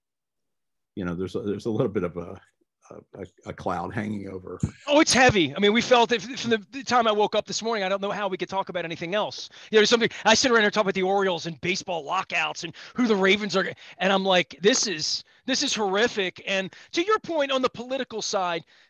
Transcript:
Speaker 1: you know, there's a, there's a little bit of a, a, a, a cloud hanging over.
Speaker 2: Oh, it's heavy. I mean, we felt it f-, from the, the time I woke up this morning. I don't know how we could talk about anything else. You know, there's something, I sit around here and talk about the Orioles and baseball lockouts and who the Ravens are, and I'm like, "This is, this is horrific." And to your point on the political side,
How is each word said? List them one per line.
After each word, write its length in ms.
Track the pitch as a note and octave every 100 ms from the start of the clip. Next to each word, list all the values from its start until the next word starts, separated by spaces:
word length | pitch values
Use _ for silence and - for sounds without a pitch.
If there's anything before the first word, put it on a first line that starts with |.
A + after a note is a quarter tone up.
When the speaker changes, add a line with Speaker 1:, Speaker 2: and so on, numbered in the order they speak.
| _ _ _ _ _ _ _ _ _ G#2
Speaker 1:
you 100 | F2+
know, 100 | E2+
there's 200 | F#2 G2
a, 40 |
there's 260 | G2+ G2+ A#2
a 60 |
little 160 | A2 A#2+
bit 160 | G2
of 140 | F2 E2+
a, 220 | F2 G#2 _ _ _ _ -
a, 300 | - _ -
a, 40 | - _ G#2+
a 60 |
cloud 400 | - G2+ F2 F2+
hanging 360 | A2 G#2 G#2 F#2+
over. 300 | F#2+ F2+ F#2 - - C#4+
Speaker 2:
Oh, 120 | D4
it's 140 | D#4+
heavy. 420 | A#3 B3+ G#3 C#3 E3
I 40 |
mean, 140 | G3+
we 80 | A3+
felt 300 | - B3 A#3
it 120 | A#3
f-, 160 | A3 B3
from 120 | A3+
the, 120 | A3 F#3+
the 120 | C4+
time 240 | A3 B3 A3+
I 40 |
woke 220 | G#3 G3+
up 120 | G#3+ -
this 180 | -
morning. 200 | A3 A3
I 60 | F#3
don't 120 | G3
know 100 | G3+
how 160 | F#3+ G3+
we 100 | F#3
could 120 | F3
talk 200 | F#3+ F#3+
about 160 | F3+ E3
anything 300 | E3 E3+ G#3
else. 340 | D#3 - - - -
You 60 | G#3+
know, 20 |
there's 100 | G#3+
something, 200 | A#3 G#3+ - G#3
I 100 | A3
sit 160 | B3+
around 100 | A#3
here 60 | G#3
and 60 |
talk 100 | G#3+
about 100 | G3
the 80 | F#3
Orioles 440 | F#3 G3+ F#3+ E3 E3+
and 140 | D#3+
baseball 440 | F3 F#3+ - E3+ C#3+
lockouts 600 | F3+ - E3+ D#3 - E3
and 80 | - -
who 140 | - A#3+
the 80 | G3+
Ravens 400 | F#3+ G#3 G#3 F#3
are, 160 | F3+ - - -
and 160 | F3+
I'm 120 | G3 F#3+
like, 340 | F3+ D#3+ -
"This 240 | G3 C4 A3+
is, 380 | D#3 - - - _ -
this 180 | C4+
is 100 | C#4
horrific." 720 | G#3+ G3+ G3+ A#3+ G#3+ F3+ - -
And 280 | G3 F#3+ - -
to 120 | E4+
your 160 | F#4+ A4
point 320 | - D#4+ C#4
on 100 | C4
the 80 | B3+
political 520 | G#3+ B3 C4 A#3+ A3
side, 420 | - G3+ F3 E3+ - _